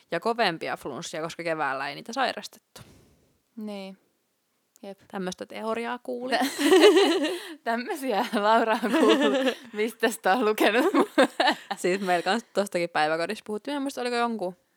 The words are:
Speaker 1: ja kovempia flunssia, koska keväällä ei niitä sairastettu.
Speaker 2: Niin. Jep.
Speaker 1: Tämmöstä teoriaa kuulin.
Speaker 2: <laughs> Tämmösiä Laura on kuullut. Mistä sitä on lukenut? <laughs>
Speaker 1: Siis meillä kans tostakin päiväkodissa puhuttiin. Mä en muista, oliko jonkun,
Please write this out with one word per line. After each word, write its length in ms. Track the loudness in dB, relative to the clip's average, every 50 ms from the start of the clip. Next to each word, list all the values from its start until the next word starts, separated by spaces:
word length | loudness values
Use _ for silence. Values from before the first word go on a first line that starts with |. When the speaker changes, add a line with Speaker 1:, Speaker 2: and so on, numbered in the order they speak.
| _ _
Speaker 1:
ja 100 | -8 -4
kovempia 560 | -4 -4 -2 0 0 0 0 -2 -6 -8 -8
flunssia, 460 | -8 -8 -10 -10 -10 -10 -10 -8 -8 -8
koska 200 | -8 -10 -8 -6
keväällä 460 | -6 -4 -2 -2 -4 -4 -4 -6 -8
ei 60 | -10
niitä 180 | -12 -14 -10 -6
sairastettu. 680 | -4 -4 -4 -4 -6 -12 -16 -20 -20 _ _ _ -20 -20 -20 -20 -20 _ _ _ _ _ _ _ _ _ _ _
Speaker 2:
Niin. 420 | -14 -12 -10 -10 -12 -12 -14 -16 -20 _ _ _ _ _ _ _ _ _ _ _ _ _ _ _ _ -16
Jep. 160 | -16 -16 -18 _ _
Speaker 1:
Tämmöstä 360 | -10 -6 -6 -6 -8 -10 -12
teoriaa 520 | -14 -12 -10 -6 -4 -4 -4 -4 -6 -8 -8
kuulin. 400 | -8 -10 -10 -8 -4 -2 -2 0 0 -2 -2 0 4 6 8 10 10 10 8 8 6
Speaker 2:
<laughs> 640 | 4 2 0 0 -2 -4 -6 -10 -14 -16 -10 _
Tämmösiä 600 | -4 -4 -4 -4 -6 -8 -6 -4 -2 -2 -2 -2 0 -2
Laura 440 | 0 4 4 4 4 4 2 0 0 0
on 60 | 0
kuullut. 680 | 2 4 4 4 4 4 2 2 2 2 0 -2 -2 -4 -10 -12 -6
Mistä 360 | -4 -4 -4 -2 -2 -2 -2
sitä 220 | -2 0 2 2 2
on 120 | 4 2
lukenut? 420 | 0 2 2 2 2 4 4 2 2 2 2 0 2 4 2 2 2 2
<laughs> 400 | 0 0 0 0 -2 -6 -10 -10
Speaker 1:
Siis 240 | -4 -2 -2 -2 0
meillä 220 | 0 0 0 2 2
kans 220 | 0 -2 -2 -2
tostakin 460 | _ _ -4 -2 -2 -2 -4 -4 -2
päiväkodissa 540 | 0 0 0 2 0 -2 -2 -4 -6 -10 -8
puhuttiin. 260 | -10 -10 -8 -6 -6 -6
Mä 40 |
en 60 | -4 -4
muista, 180 | -6 -6 -6
oliko 160 | -6 -4 -2
jonkun, 400 | -2 -2 -2 -2 -4 -6 -8 -8 -12 _ _ _